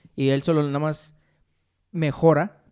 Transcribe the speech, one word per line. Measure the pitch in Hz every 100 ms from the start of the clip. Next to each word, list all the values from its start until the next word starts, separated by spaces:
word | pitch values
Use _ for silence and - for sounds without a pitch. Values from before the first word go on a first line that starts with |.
| _
y | - 135
él | 139
solo | 139 160
nada | 147 143
más | 151 151 - _ _ _ _ _ _ _ _
mejora, | 180 156 - 165 147 180 - _